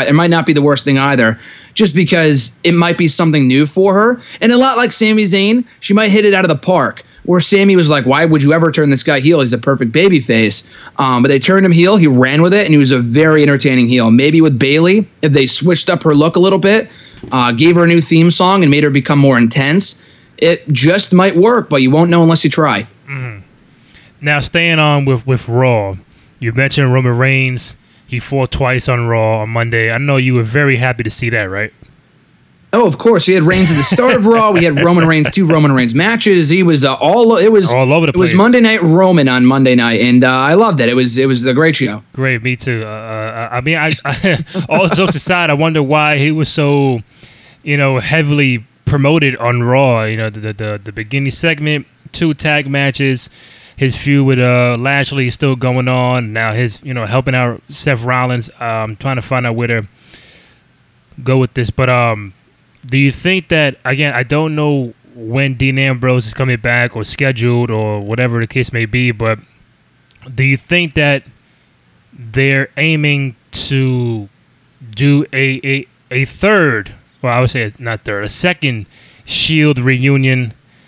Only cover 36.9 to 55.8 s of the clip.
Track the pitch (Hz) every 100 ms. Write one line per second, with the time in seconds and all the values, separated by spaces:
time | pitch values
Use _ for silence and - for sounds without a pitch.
36.9 | 131 147 220 226 208 214 214 170 123 131
37.9 | 160 156 180 175 180 226 247 226 220 170
38.9 | 170 185 170 131 127 123 135 127 123 117
39.9 | 107 123 123 127 131 139 180 226 147 117
40.9 | 123 127 120 135 123 127 127 160 - 120
41.9 | 107 - - 131 120 123 123 131 117 110
42.9 | 107 110 110 110 113 117 123 135 165 160
43.9 | - 143 139 196 156 - 185 - 160 185
44.9 | 185 180 143 - 175 165 143 160 156 135
45.9 | 151 151 143 147 156 147 - 143 143 135
46.9 | 120 - _ - - - _ 147 143 139
47.9 | 131 - 160 147 147 135 120 - _ -
48.9 | 143 139 160 139 123 120 120 120 131 135
49.9 | 117 110 110 110 107 107 107 107 104 107
50.9 | 104 110 139 139 - 165 151 151 147 -
51.9 | _ - - 165 147 156 147 139 139 139
52.9 | 127 139 127 - - - - - - 135
53.9 | - 139 143 135 127 123 123 123 120 135
54.9 | 139 131 139 127 - 143 127 127 127